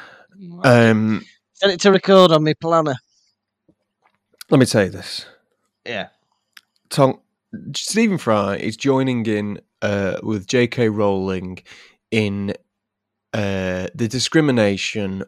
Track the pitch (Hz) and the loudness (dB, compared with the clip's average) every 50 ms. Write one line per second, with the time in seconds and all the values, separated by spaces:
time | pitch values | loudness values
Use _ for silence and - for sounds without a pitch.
0 | - - - - _ _ _ 196 190 170 170 175 - 131 120 117 117 113 110 107 | -20 -20 -20 -20 _ _ _ -20 -20 -20 -8 0 4 4 6 6 6 6 4 4
1 | 110 110 107 92 - - _ _ _ _ _ - 196 202 180 170 - 202 190 185 | 2 0 -2 -2 -6 -10 _ _ _ _ _ 0 0 0 2 2 4 4 4 4
2 | - 190 196 190 185 170 165 151 156 156 147 - - 165 170 165 156 147 127 - | 4 4 6 8 8 8 6 4 2 2 -2 -2 -2 0 0 2 2 0 -2 -6
3 | _ _ _ _ _ _ _ _ _ _ _ _ _ _ _ _ _ _ _ _ | _ _ _ _ _ _ _ _ _ _ _ _ _ _ _ _ _ _ _ _
4 | _ _ _ _ _ _ _ - - - - 135 123 - - 110 98 90 95 92 | _ _ _ _ _ _ _ -18 -4 0 2 2 4 4 2 0 0 0 -2 -10
5 | - - - - - - - _ _ _ _ _ _ _ _ _ - 107 117 98 | -14 -14 -14 -14 -14 -18 -20 _ _ _ _ _ _ _ _ _ -14 -10 -10 -10
6 | 92 - _ _ _ _ _ _ _ _ _ - _ _ _ _ _ - - 151 | -10 -12 _ _ _ _ _ _ _ _ _ -20 _ _ _ _ _ -6 0 2
7 | 139 131 - - _ _ _ _ _ _ - 104 - 156 143 - - - - 214 | 2 2 2 -2 _ _ _ _ _ _ -18 -16 -14 -12 -12 -10 -8 -4 0 0
8 | 233 214 185 151 - 117 110 104 101 98 98 - - 107 110 - - 139 131 131 | 2 2 0 -2 0 0 0 2 0 0 -2 -4 -6 -8 -8 -4 -2 0 0 0
9 | 131 131 123 117 110 113 107 104 104 104 101 - - _ _ - - 107 101 101 | 0 -2 -2 -4 -2 -2 -4 -4 -4 -6 -8 -12 -14 _ _ -6 -4 -2 -2 -2
10 | 98 92 - - - 110 110 101 92 - - 123 120 117 - 127 117 110 104 107 | -2 -2 -4 -6 -6 -4 -6 -6 -4 -2 0 0 0 0 0 0 -2 0 0 0
11 | 104 101 98 95 95 95 92 92 92 92 92 - - - - - - - _ _ | 0 0 0 -2 -2 -4 -6 -6 -8 -10 -14 -16 -18 -20 -20 -20 -20 -20 _ _
12 | _ _ 113 110 107 101 98 101 98 101 - - _ _ _ _ _ _ _ _ | _ _ -2 -2 -2 -2 -4 -6 -6 -8 -8 -10 _ _ _ _ _ _ _ _
13 | _ _ _ _ _ _ - 110 101 98 98 95 92 92 92 92 92 - - - | _ _ _ _ _ _ -6 -4 -4 -2 -2 -4 -4 -4 -4 -6 -6 -8 -6 -6
14 | 117 107 - 123 - - - 160 151 143 127 117 107 101 98 92 - - - 110 | -6 -4 -4 -4 -4 -2 0 0 2 2 2 2 2 2 0 -2 -6 -8 -6 -6
15 | 101 95 95 95 95 | -6 -6 -6 -8 -8